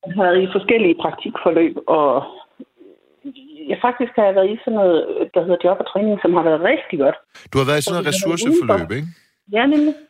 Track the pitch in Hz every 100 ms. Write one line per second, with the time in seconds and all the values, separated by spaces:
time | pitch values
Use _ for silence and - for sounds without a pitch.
0 | 180 185 180 185 190 202 - 233 190 165
1 | 165 - - - - 165 165 - - 156
2 | 143 131 143 - - _ - _ - -
3 | 65 73 285 269 269 302 208 208 240 247
4 | 240 - 202 196 190 226 - 220 190 160
5 | - - - 185 170 175 180 185 - 196
6 | 214 202 175 170 165 156 180 302 - 165
7 | 139 - _ - - 135 135 147 147 180
8 | 147 139 165 170 240 330 127 101 80 117
9 | 160 170 _ _ _ 208 269 294 302 294